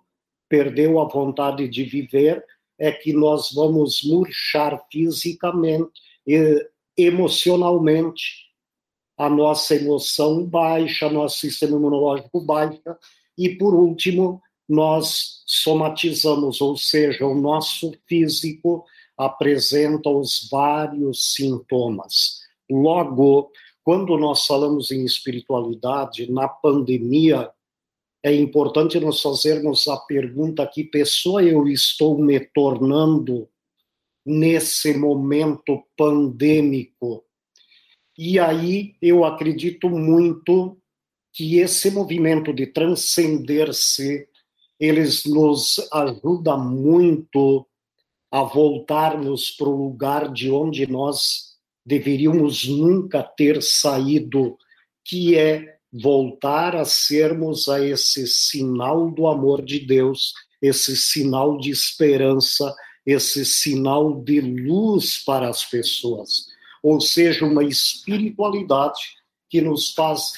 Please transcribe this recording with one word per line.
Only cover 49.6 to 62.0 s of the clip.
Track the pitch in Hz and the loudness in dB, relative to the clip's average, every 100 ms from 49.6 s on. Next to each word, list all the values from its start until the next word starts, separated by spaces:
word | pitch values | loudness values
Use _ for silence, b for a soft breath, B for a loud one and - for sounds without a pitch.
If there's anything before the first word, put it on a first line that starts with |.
| 143 | -2
lugar | 139 139 127 139 147 147 | -2 -4 -4 -4 -2 -4
de | 123 131 | -6 -2
onde | 139 160 139 131 | -2 -2 -4 -4
nós | 127 139 139 - - - _ _ _ | -2 -4 -2 -4 -6 -10 _ _ _
deveríamos | 120 143 135 139 156 165 147 120 123 | -4 -2 0 0 2 2 0 -2 -4
nunca | 143 165 185 190 143 | 0 2 2 0 -4
ter | - - 147 147 | -4 0 2 2
saído, | - - 147 135 135 151 123 135 123 - _ _ _ _ | 0 0 0 0 0 0 0 -2 -2 -4 _ _ _ _
que | - 180 170 | -10 -2 2
é | 160 156 156 156 - _ | 4 4 0 -6 -20 _
voltar | 120 127 139 127 - 139 151 175 | -2 2 2 0 -4 -2 0 -2
a | 170 | -2
sermos | 147 - - 147 156 165 160 151 - | 0 0 2 2 2 0 -4 -4 -2
a | 139 | 0
esse | 139 135 - - | 0 0 -2 -2
sinal | 123 - - 143 131 123 127 160 165 | -2 0 -2 -2 -2 -2 0 0 0
do | 156 160 | 0 0
amor | 143 135 139 | 2 0 0
de | 131 143 | -2 -6
Deus, | 131 131 131 131 - B B B | 0 2 2 -2 -6 B B B
esse | 139 135 - 131 | 0 0 -2 -2
sinal | - 156 139 131 143 143 | -2 0 0 0 0 -2
de | 135 | -4
esperança, | 139 - - | -4 -4 0